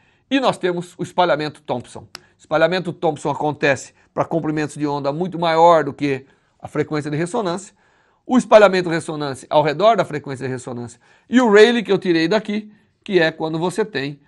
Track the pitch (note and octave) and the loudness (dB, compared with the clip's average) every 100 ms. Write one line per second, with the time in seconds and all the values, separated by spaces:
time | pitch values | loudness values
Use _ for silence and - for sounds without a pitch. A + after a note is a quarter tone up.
0 | _ _ - C4+ A#3+ - F#3 F3 F3 - | _ _ -2 0 0 0 -2 -4 -8 -10
1 | E3 - F3 D3 D3+ - - B2 - G#2+ | -8 0 0 0 -4 -10 -8 -8 -8 -18
2 | G#2 - _ _ - D#3 E3 F#3 F3 - | -20 -20 _ _ -4 2 2 0 -6 -4
3 | E3+ D3 D#3 C3+ D3+ C#3+ D3+ B2+ - _ | -4 -2 -4 -4 -4 -2 0 0 -4 _
4 | _ - F#3 E3 D3+ D#3 D3 D3+ D3 C#3+ | _ -6 -4 -2 -4 -4 -6 -6 -6 -4
5 | C#3 D3 F#3 E3+ E3+ D#3+ E3+ D#3+ C#3+ C3 | -4 -4 -6 -4 -2 4 6 6 2 -4
6 | C#3+ C3 C3+ _ _ _ - D3 D3 D3+ | -4 -4 -8 _ _ _ -10 -6 -4 -4
7 | D3 D3 E3+ A#3+ F#3 F#3+ - _ _ _ | -4 -4 -4 -4 -4 -6 -10 _ _ _
8 | _ _ - B3 - A3 G3 F#3 F3+ E3 | _ _ -2 0 6 8 8 4 -2 -4
9 | D#3+ D3+ D3 B2+ - D3+ D#3 D3 G#3 A3 | -4 -6 -6 -8 -2 0 0 2 2 2
10 | D#3+ D3+ - B2+ C3 C3 C3 A#2+ A#2 - | 0 -4 -8 -10 -8 -8 -10 -12 -12 -16
11 | _ _ - A#3+ A#3+ G3+ A#3 A#3+ F#3+ G3 | _ _ -2 0 4 6 6 4 0 -2
12 | F#3+ E3 E3 G#3+ G#3+ G#3 G#3+ - _ _ | 0 0 2 0 -2 -8 -8 -18 _ _
13 | - F3+ D#3+ D#3+ D#3+ E3 F3 F3+ G#3+ C#3 | -2 2 2 0 -6 -4 -4 -4 -4 -4
14 | C#3 C#3+ | -8 -10